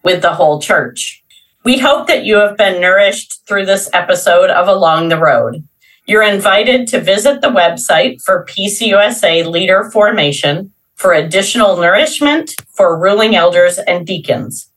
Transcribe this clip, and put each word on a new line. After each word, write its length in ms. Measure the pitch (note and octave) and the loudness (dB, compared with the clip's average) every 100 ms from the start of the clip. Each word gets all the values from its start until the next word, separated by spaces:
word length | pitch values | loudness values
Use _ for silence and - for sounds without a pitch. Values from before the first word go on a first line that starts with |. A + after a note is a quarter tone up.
with 180 | F3 - | -2 0
the 120 | F3 D#3+ | -2 0
whole 260 | D#3 D3 | 0 0
church. 600 | - G3 - - - - _ _ _ _ | -2 -2 -2 -10 -12 -14 _ _ _ _
We 160 | A#3+ C4 | -2 0
hope 260 | C4 D4 - | 2 0 0
that 180 | D4+ G#3 | -2 2
you 100 | G#3 | 2
have 220 | G#3 G#3 | 2 2
been 220 | G3+ F3+ | 0 2
nourished 640 | F3+ F#3+ G3+ - - - - | 2 2 2 0 -12 -20 -6
through 180 | G3+ F#3+ | -4 0
this 240 | G3 - | -2 0
episode 600 | F3+ - F3 - F3 F#3+ | -4 0 -2 2 4 4
of 160 | - F3+ | 2 2
Along 420 | F#3 E3 D#3+ E3 | 2 2 2 0
the 80 | D#3 | 0
Road. 500 | D#3+ A#2+ A2+ D#3+ - _ _ _ - | 2 2 0 -6 -16 _ _ _ -2
You're 140 | G#3+ | 2
invited 640 | G#3+ G3 G3+ G3 A3 B3 A#3+ | 2 0 0 2 2 0 -2
to 120 | - | -2
visit 400 | E3 G3+ C4+ C#4 | 0 2 2 0
the 60 | - | 0
website 720 | F#3+ E3+ E3+ - D#3+ C3 - | 2 0 0 -2 0 0 -4
for 220 | - F3+ - | -4 -4 -4
P 220 | - G3 | -8 -8
C 200 | - A3+ | -4 0
U 100 | G3 | 2
S 240 | G#3 A#3 | 2 0
A 180 | E3+ E3 | 0 0
leader 480 | E3 E3+ F#3+ F#3+ G#3+ | -2 -2 0 0 0
formation 800 | G#3+ G#3 G#3+ D3 C#3+ C#3+ D#3 G3 _ _ | 0 2 2 -2 -2 -4 -4 -8 _ _
for 200 | - F#3+ | -4 0
additional 640 | D#3+ D#3+ F#3 G3 A#3+ G#3 F3 | 0 0 -4 -2 0 0 2
nourishment 760 | F3 G3+ D#4 - D4 D4+ D#4+ - - - | 2 2 0 -2 0 0 -4 -16 -14 0
for 200 | F#3 E3 | 0 2
ruling 360 | F#3 G#3 A3 G3 | 0 2 2 2
elders 440 | E3+ F3 F3+ F3 | 2 4 2 0
and 260 | - F3 E3 | -4 -4 -4
deacons 640 | F3+ C#3+ A#2+ A2 - - | -8 -4 -6 -6 -14 -18